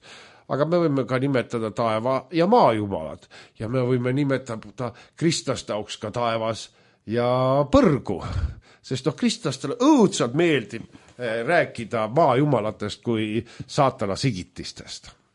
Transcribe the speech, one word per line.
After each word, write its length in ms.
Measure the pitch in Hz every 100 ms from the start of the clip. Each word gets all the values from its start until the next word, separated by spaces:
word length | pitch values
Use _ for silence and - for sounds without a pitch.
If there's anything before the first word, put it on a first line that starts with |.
| - - - - -
Aga 160 | 135 156
me 120 | 175 160
võime 200 | 135 117
ka 120 | 127
nimetada 520 | 143 127 - 117 110 110
taeva 460 | 117 110 123 131 -
ja 160 | 160 180
maa 240 | 240 147 110
jumalad. 520 | 101 87 76 78 - - - -
Ja 80 | 110
me 160 | 131 123
võime 260 | 127 123 135
nimetada 760 | 139 131 131 110 104 - 120 - - -
kristlaste 600 | 165 - - 117 - 107
auks 240 | 104 -
ka 120 | 107
taevas 580 | 120 117 113 110 107 - _ _ _ -
ja 200 | 117 120 127 131 139 143
põrgu. 500 | 185 196 131 - 82 - - - - - _
Sest 240 | - 131 156
noh, 100 | -
kristlastele 600 | 240 - 151 - 135 -
õudselt 500 | 269 285 196 - 120
meeldib, 540 | 143 170 139 101 117 - - - -
äh, 240 | 123 117 123
rääkida 600 | 170 131 - 101 117 110
maa 260 | 139 156 123
jumalatest 640 | 147 120 107 - 104 -
kui 400 | 123 113 107 113 113 - -
saatana 480 | - 135 - 101 92
sigitistest. 960 | 135 92 82 - 85 - - - - - _